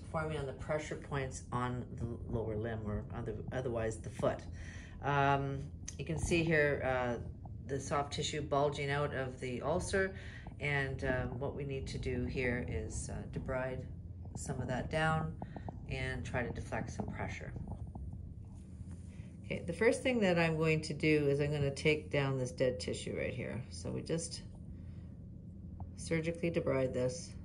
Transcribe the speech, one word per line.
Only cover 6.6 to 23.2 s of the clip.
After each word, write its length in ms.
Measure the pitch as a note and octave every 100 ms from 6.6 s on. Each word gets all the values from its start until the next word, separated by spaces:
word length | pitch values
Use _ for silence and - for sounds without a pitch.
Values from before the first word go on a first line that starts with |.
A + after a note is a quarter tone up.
| D3 C3+ C3
uh, 300 | B2+ B2 A#2 - - - - -
the 120 | C3+
soft 340 | - D3 C#3+
tissue 280 | - C#3+ D3+
bulging 500 | C#3 C#3+ D3 C#3+ C#3
out 220 | C#3+ D3
of 260 | C3 B2+ -
the 220 | B2+ A#2+
ulcer, 540 | C#3 F3 - G3 F#3+ - - - - -
and, 440 | C#3+ C#3+ C3+ C3 C3+
um, 340 | B2+ B2 A#2
what 160 | C#3 C3
we 80 |
need 240 | C#3 C3+ C3+
to 100 | C#3
do 280 | B2+ B2 B2
here 400 | C#3 B2 A#2+ A#2+
is, 400 | A2+ G#2 - -
uh, 60 | G#2+ G2+
debride 520 | B2 C3+ C3 C3 B2+ - - - - - -
some 260 | - C3
of 60 | B2
that 240 | B2 -
down 440 | D#3 D#3+ D#3+ D#3+ - - - - - -
and 340 | C3 C3 B2+
try 200 | - B2+
to 80 | A#2+
deflect 400 | - - A#2 -
some 160 | - G#2
pressure. 440 | - F#2+ - - - - - - - - - - - - - - - - - - - - -
Okay, 200 | - - -
the 80 |
first 300 | E3 A3+ -
thing 160 | C4+ A#3+
that 180 | F#3+ E3+
I'm 180 | E3 D#3+
going 260 | D#3+ D#3
to 120 | D#3
do 340 | D3 D#3 D3+ C#3+
is 120 | C#3
I'm 120 | D3
gonna 200 | D3 C#3
take 400 | C#3 D#3 D3+ -
down 260 | C#3+ C3+ C3+
this 140 | B2
dead 280 | - B2+ B2
tissue 380 | - A#2 -
right 160 | F2